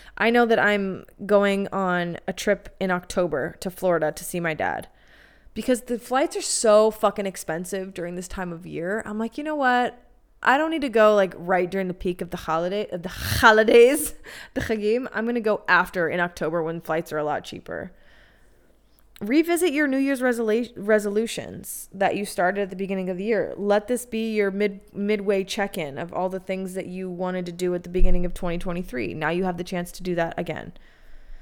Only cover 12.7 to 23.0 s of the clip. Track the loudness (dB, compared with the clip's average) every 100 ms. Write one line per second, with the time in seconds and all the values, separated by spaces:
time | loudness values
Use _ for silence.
12.7 | -2 -4 -8 -8 -8 -4 6 8 8 8
13.7 | 10 10 6 -2 -10 -16 -18 -12 -8 -4
14.7 | -2 0 0 -2 -4 -2 0 0 0 4
15.7 | 4 2 0 0 0 -2 -2 -2 -2 -2
16.7 | -4 -4 -4 -4 -4 -2 -4 -6 -14 -10
17.7 | -10 -10 -16 -20 -20 -20 _ -20 _ _
18.7 | _ _ _ _ -10 0 2 2 2 2
19.7 | 2 2 2 0 0 0 0 0 0 -2
20.7 | -4 2 2 2 -2 -2 -4 -10 -12 -12
21.7 | -14 -12 -2 0 0 -4 0 0 0 -4
22.7 | -6 -6 -4